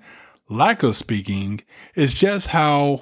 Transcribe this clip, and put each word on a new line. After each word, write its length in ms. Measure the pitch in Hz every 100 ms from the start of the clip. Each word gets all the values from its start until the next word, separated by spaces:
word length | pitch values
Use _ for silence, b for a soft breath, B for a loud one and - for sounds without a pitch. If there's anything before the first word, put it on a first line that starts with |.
| B B B B -
lack 340 | 107 190 220
of 140 | 127 104
speaking, 640 | - 104 92 98 98 104 - B B
is 200 | 170 139
just 340 | - 196 202 -
how 540 | 165 151 143 143 135